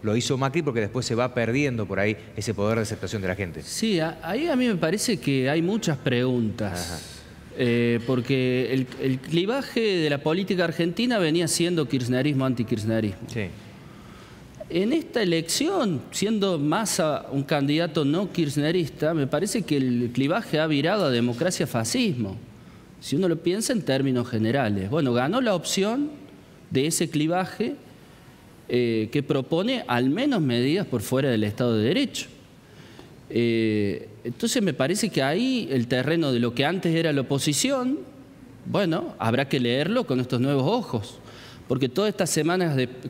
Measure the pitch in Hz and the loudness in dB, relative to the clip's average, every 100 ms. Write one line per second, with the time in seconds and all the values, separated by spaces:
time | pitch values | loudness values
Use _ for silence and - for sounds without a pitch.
0 | 107 107 117 135 135 147 147 117 104 120 | 2 0 2 0 0 0 0 0 -2 -2
1 | 120 113 127 123 113 127 143 120 98 95 | -2 0 0 0 0 2 0 -2 -2 0
2 | 101 107 - - 104 107 101 117 107 107 | 0 0 -6 -8 -4 0 0 0 -2 -4
3 | 92 110 95 90 95 78 71 - 226 185 | -6 -4 -4 -4 -4 -6 -10 -4 0 0
4 | 160 165 160 208 339 269 254 190 165 202 | 0 -4 -6 -2 0 2 2 2 0 0
5 | - 202 - 135 131 156 170 214 190 143 | 0 0 0 2 2 2 2 0 0 0
6 | - 123 127 123 110 95 104 90 85 87 | 0 2 2 2 0 -2 -4 -4 -6 -8
7 | - - - - - - 123 120 120 117 | -10 -16 -18 -18 -16 -2 2 4 4 2
8 | 120 127 120 135 127 127 120 131 131 - | 2 -2 2 2 2 2 2 0 -2 -2
9 | 131 131 131 160 196 262 - - 220 185 | -2 -2 0 0 0 -2 -2 0 2 2
10 | 156 143 147 170 196 180 170 156 170 170 | 2 2 0 0 0 0 0 2 -2 2
11 | 240 233 165 160 165 - 175 175 143 135 | 0 2 4 2 2 2 2 2 0 0
12 | 123 127 135 139 131 123 110 113 107 113 | 0 2 2 2 2 0 0 0 0 0
13 | 107 90 - 117 95 - - - - - | 0 -2 -8 -6 -6 -8 -18 -18 -18 -18
14 | - - - - - - - 165 202 320 | -20 -20 -20 -20 -20 -16 -4 0 2 0
15 | - - 190 165 165 - 294 392 240 147 | 0 0 2 2 0 0 0 2 0 0
16 | - - 196 220 196 170 147 170 220 - | -4 -2 0 2 2 2 2 0 0 0
17 | 160 135 - 135 139 151 139 151 170 170 | 2 0 -2 -4 0 2 2 2 2 2
18 | 139 160 202 - 151 143 147 180 156 - | 2 2 0 0 0 2 2 2 0 0
19 | 151 165 135 147 202 247 170 147 131 120 | 0 2 0 0 0 -2 0 2 2 2
20 | 120 120 135 190 - 156 160 147 147 214 | 0 0 0 0 0 0 2 2 2 2
21 | 165 120 120 120 175 180 160 123 110 254 | 2 4 2 2 0 0 -2 0 0 0
22 | 233 131 104 95 - - - - - - | 0 0 -4 -6 -14 -20 -20 -20 -20 -18
23 | - 139 185 165 170 185 220 240 139 135 | -4 0 2 2 0 0 0 -2 2 2
24 | 135 127 120 113 110 127 117 101 95 147 | 2 0 0 0 2 2 2 0 0 0
25 | 139 120 131 226 247 185 - - 196 247 | 2 2 2 0 0 0 0 0 0 0
26 | 294 - - - - - - - 143 160 | -4 -6 -18 -20 -20 -20 -4 0 2 0
27 | 170 151 156 175 185 - 226 285 - - | 0 0 0 0 -2 -4 -6 -6 -14 -20
28 | - - - - - - - 123 120 113 | -20 -20 -20 -20 -20 -20 -2 0 2 2
29 | 110 147 143 151 127 165 202 262 - 120 | 0 -2 0 0 2 0 0 -2 0 2
30 | 131 160 285 240 147 120 127 175 180 127 | 2 2 2 2 2 2 2 2 0 -2
31 | 104 131 139 113 104 104 123 113 107 196 | 0 0 2 2 0 0 2 2 2 2
32 | 269 - - - - - - - - - | 0 -4 -12 -14 -20 -20 -20 -20 -20 -20
33 | - - - 110 117 113 113 107 101 78 | -20 -20 -6 -2 0 2 2 2 0 -2
34 | - - 117 123 233 262 196 139 135 202 | -8 -12 -10 -4 -2 0 0 2 0 0
35 | 190 - 135 165 254 254 - 135 117 127 | 0 0 0 2 0 0 0 -2 0 0
36 | 127 170 151 123 120 117 139 185 170 165 | 2 2 2 2 0 2 0 2 0 2
37 | 165 143 127 139 147 139 247 277 247 294 | 2 0 0 0 0 0 0 0 0 -4
38 | - - - - - - - 117 202 165 | -6 -18 -20 -20 -20 -16 -4 0 2 0
39 | 339 - 113 120 - 143 120 123 156 233 | -4 -4 0 2 0 0 0 2 0 0
40 | 226 127 127 123 127 143 131 233 208 120 | 0 -2 0 0 2 2 2 0 -2 -4
41 | 104 - - - - - - 123 131 151 | -6 -14 -20 -20 -20 -20 -4 0 0 2
42 | 208 - 175 - 151 185 175 139 127 - | 0 0 0 2 2 2 2 2 0 -4
43 | 135 | -4